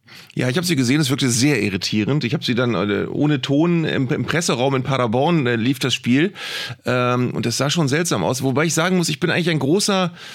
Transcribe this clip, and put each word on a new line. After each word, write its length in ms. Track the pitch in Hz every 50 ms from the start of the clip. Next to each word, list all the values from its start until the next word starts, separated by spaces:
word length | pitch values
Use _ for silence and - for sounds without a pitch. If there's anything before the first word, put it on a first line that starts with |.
| _ - - - - - -
Ja, 140 | - 127 127
ich 80 | 127
hab 80 | 180 175
sie 100 | 180 170
gesehen, 240 | 135 127 117 139 156
es 100 | 156 123
wirkte 200 | 143 - 143 123
sehr 320 | 113 107 127 151 143 107
irritierend. 640 | 104 104 95 92 - - 104 107 104 127 135 151 135
Ich 80 | 113 139
hab 100 | 131 -
sie 100 | 123 123
dann, 200 | 113 127 123 110
äh, 320 | 85 104 104 101 98 90 -
ohne 320 | - - 143 151 151 127
Ton 440 | 127 - 139 147 165 175 175 165 156
im, 240 | - 71 113 135 123
im 160 | 143 - 123
Presseraum 500 | - - 165 170 - 156 117 127 139 165
in 80 | 165 123
Paderborn, 640 | 143 135 127 123 110 107 127 139 170 175 160 127
äh, 80 | 123 120
lief 240 | 117 107 131 135 -
das 140 | - 127 -
Spiel. 400 | - - 120 123 139 165 202 - - - - - - - - 123 - _
Ähm, 460 | 120 123 127 123 123 123 123 123 -
und 140 | - - 104
das 100 | 120 113
sah 140 | - 131 143
schon 180 | 147 170 156
seltsam 340 | 127 139 160 180 180 156 107 80
aus. 180 | 92 127 127 123
Wobei 220 | 135 123 139 160
ich 80 | 170 -
sagen 240 | 160 165 185 185
muss, 100 | 180 165
ich 140 | 165 151 -
bin 80 | 165 165
eigentlich 200 | 113 156 165 175
ein 100 | 160 143
großer 520 | 139 135 170 208 - 214 196 185 185 170 175 - - -